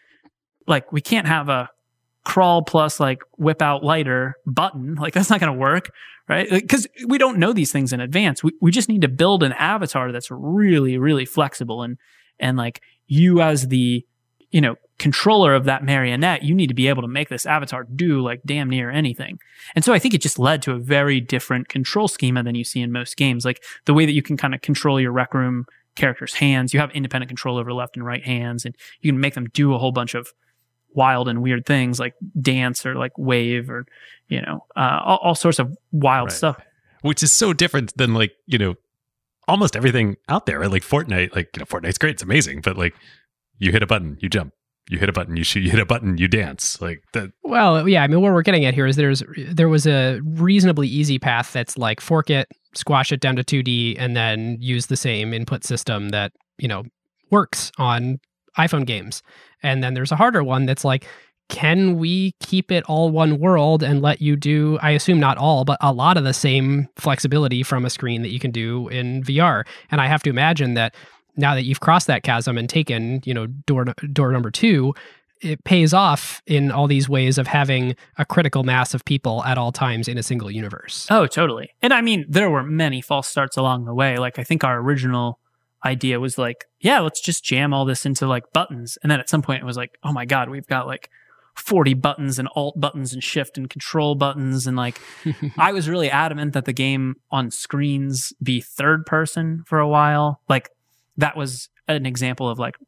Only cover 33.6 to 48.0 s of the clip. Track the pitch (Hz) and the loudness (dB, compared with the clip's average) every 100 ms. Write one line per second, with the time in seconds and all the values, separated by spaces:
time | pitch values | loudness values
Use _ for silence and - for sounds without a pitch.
33.6 | 127 120 131 _ - - _ - - - | -4 -10 -14 _ -20 -20 _ -6 -6 -10
34.6 | - - 131 - - 190 185 160 175 151 | -8 -2 0 0 2 2 2 2 2 2
35.6 | 127 170 _ 151 139 131 123 - 160 135 | -2 -6 _ 0 2 2 -2 -2 -2 -4
36.6 | _ _ _ _ 147 147 151 - 214 156 | _ _ _ _ -2 0 2 4 2 2
37.6 | 175 147 113 - 123 113 107 - - 120 | 2 2 -2 0 2 2 0 -4 -2 0
38.6 | 95 87 _ _ _ _ _ _ - 196 | 0 -2 _ _ _ _ _ _ 0 2
39.6 | 190 - 127 120 104 101 - 147 - 73 | 2 2 2 2 0 -2 -4 -4 -2 -2
40.6 | 95 95 - 143 156 92 90 95 85 - | 0 -2 0 -2 0 -2 -2 -4 -6 -10
41.6 | - 87 82 - 156 - 90 143 104 69 | -8 -6 -4 -2 -2 -4 0 0 0 -4
42.6 | 92 95 87 - - _ _ _ _ _ | -6 -2 -4 -4 -18 _ _ _ _ _
43.6 | 92 107 101 110 80 71 92 101 73 - | 0 2 2 0 -2 -6 -2 -2 -4 -12
44.6 | _ _ - 87 98 90 87 82 82 101 | _ _ -8 -2 -2 -2 -4 -4 -2 -2
45.6 | 90 107 98 120 101 87 90 107 80 - | 2 0 0 -2 -2 0 2 2 -2 -6
46.6 | - - 85 80 _ 117 98 - 311 233 | -8 -6 -8 -10 _ -10 -10 -12 -2 2
47.6 | 202 160 180 180 | 4 4 4 4